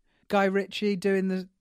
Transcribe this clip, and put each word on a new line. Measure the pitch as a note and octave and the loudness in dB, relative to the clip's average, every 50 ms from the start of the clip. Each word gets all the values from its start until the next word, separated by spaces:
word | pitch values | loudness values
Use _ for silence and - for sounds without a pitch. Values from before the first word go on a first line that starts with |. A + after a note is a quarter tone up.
| _ _ _ _ _ - | _ _ _ _ _ 0
Guy | G3+ G3+ G3 | 2 2 2
Ritchie | F#3+ F#3+ G3 G3 F#3+ - - G#3+ G#3 G3+ | 2 2 0 -2 -4 -4 -2 -2 0 0
doing | F#3 F3+ G3+ G3 F#3+ F#3+ F#3+ | 0 0 0 0 2 0 0
the, | F#3 F#3 F#3 - _ _ | -2 -4 -6 -10 _ _